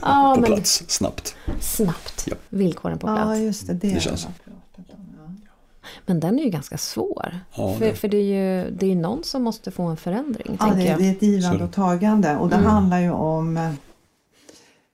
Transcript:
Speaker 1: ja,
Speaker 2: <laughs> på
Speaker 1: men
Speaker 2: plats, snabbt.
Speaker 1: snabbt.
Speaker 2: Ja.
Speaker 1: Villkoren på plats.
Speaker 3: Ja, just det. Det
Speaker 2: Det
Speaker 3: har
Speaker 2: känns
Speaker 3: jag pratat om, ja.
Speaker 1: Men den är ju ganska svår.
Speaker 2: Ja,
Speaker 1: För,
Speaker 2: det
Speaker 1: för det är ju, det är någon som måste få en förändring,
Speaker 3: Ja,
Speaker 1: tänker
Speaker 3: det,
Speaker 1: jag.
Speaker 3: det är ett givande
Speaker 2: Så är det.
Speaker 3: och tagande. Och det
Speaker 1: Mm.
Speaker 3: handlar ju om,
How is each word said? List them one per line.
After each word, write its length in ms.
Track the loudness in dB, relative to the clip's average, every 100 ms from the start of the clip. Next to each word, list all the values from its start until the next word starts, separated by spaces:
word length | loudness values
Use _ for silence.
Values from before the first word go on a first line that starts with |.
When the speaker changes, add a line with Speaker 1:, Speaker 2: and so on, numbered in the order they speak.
Speaker 1:
ja, 300 | 2 4 6
Speaker 2:
<laughs> 20 |
på 60 | 6
Speaker 1:
men 100 | 4
Speaker 2:
plats, 340 | 2 0 -2 -2
snabbt. 460 | -2 -2 -4 -12 -10 -6 -4
Speaker 1:
snabbt. 640 | -4 0 0 -2 -8 -10 -8
Speaker 2:
Ja. 60 | -10 -6
Speaker 1:
Villkoren 500 | -2 0 0 -4 -4
på 80 | -2
plats. 140 | -2
Speaker 3:
Ja, 120 | 0 0
just 300 | -2 -4 -6
det. 60 |
Det 160 | -4 -2
Speaker 2:
Det 40 |
Speaker 3:
har 60 | -2
Speaker 2:
känns 240 | -2 -4
Speaker 3:
jag 300 | -8 -14 -18
pratat 400 | -20 -20 -20 -20 -20
om, 80 | -20 -20
ja. 300 | -18 -18 -20 _ _ -20 -20 -10 -2
Speaker 1:
Men 140 | 0
den 180 | 2 0
är 60 |
ju 60 | 0
ganska 280 | -2 -6 -8
svår. 600 | -6 -4 -4 -4 -8 -10 -12 -6
Speaker 2:
Ja, 180 | -4
Speaker 1:
För, 100 | 0 0
Speaker 2:
det 80 |
Speaker 1:
för 140 | 0 0
det 80 | 0
är 60 | 2 0 0 -2
ju, 60 | -4
det 220 | -2 0
är 40 | 2
någon 280 | 0 -4
som 180 | -6 -4
måste 280 | -4 -4 -8
få 120 | -6
en 140 | -4 -4
förändring, 600 | -4 -4 -4 -6 -6 0
Speaker 3:
Ja, 40 | 2
Speaker 1:
tänker 120 | 4
Speaker 3:
det, 60 |
Speaker 1:
jag. 140 | 2 4
Speaker 3:
det 100 | 2
är 40 |
ett 100 | 4
givande 260 | 4 4 2
Speaker 2:
Så 60 |
är 40 | 0
det. 60 |
Speaker 3:
och 80 | 0
tagande. 640 | 0 0 2 4 4 4 2
Och 120 | 2
det 80 | 4
Speaker 1:
Mm. 140 | 4
Speaker 3:
handlar 300 | 4 4 4
ju 100 | 2
om, 460 | 2 0 0 0 -2 -2 -6 -12 _ _ _ _ _ -20 -20 _ _ _